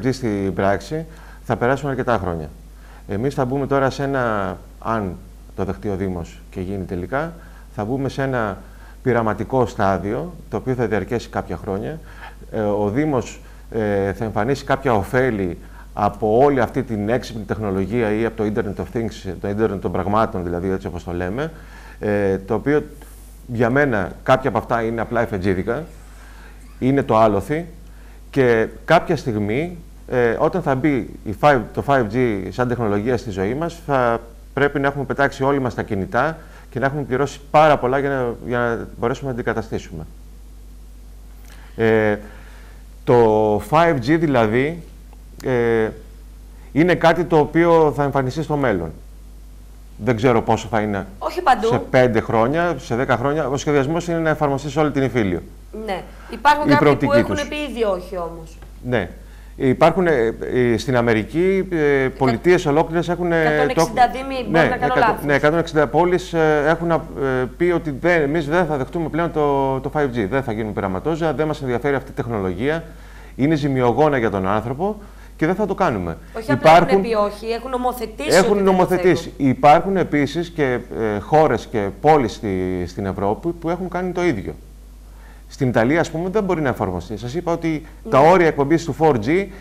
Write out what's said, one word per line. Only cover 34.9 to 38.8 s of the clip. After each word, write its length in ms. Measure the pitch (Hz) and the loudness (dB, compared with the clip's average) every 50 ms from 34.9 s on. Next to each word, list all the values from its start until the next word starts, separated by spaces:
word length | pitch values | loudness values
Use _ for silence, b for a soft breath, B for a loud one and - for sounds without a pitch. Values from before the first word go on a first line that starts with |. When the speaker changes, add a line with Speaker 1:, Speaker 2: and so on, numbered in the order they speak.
| 139 143 135 | -2 -2 -4
Speaker 1:
πετάξει 380 | 113 123 110 139 135 - - 135 | -4 -2 0 0 0 0 -2 0
όλοι 160 | 135 143 143 | 0 0 0
μας 160 | 131 123 107 | -2 -2 -4
τα 80 | - 104 | -4 -6
κινητά 560 | - 113 98 92 87 - 117 131 156 160 B B B B B B B | -4 -4 -4 -4 -2 0 0 0 0 -2 B B B B B B B
και 80 | - 117 | -6 -2
να 80 | 120 | -2
έχουμε 160 | 135 135 151 139 | -2 -2 -4 -4
πληρώσει 380 | 113 123 127 143 135 - - - - | -2 -2 -2 -2 -2 -4 -10 -8 2
πάρα 280 | - 151 156 156 147 131 | 4 6 6 6 6 4
πολλά 200 | - 123 131 143 | 2 0 0 0
για 100 | 139 139 | 0 0
να, 260 | 139 131 127 120 113 - - | -2 -2 -2 -4 -4 -6 -6
για 120 | - 123 120 | -4 -2 0
να 280 | 120 120 117 104 | 0 0 -2 -4